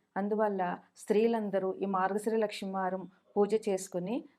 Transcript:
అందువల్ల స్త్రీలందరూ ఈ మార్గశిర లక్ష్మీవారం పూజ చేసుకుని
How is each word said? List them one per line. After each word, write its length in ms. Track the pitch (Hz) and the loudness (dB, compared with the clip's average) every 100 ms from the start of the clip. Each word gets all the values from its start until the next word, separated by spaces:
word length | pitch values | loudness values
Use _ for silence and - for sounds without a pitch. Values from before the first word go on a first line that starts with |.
| _ 196 | _ -4
అందువల్ల 600 | 202 214 214 196 180 - - - | -2 2 0 0 -2 -4 -12 -10
స్త్రీలందరూ 800 | - 208 233 226 208 185 190 185 | 2 4 4 2 0 0 0 -2
ఈ 40 | 196 | -2
మార్గశిర 500 | 190 190 208 214 220 | 0 2 0 0 0
లక్ష్మీవారం 720 | 208 - 196 190 185 190 175 _ _ 208 | 0 -2 -6 -2 -2 -4 -8 _ _ 0
పూజ 320 | 202 220 214 | 2 2 0
చేసుకుని 540 | 190 - 180 180 262 - | -2 -2 -4 -2 -4 -6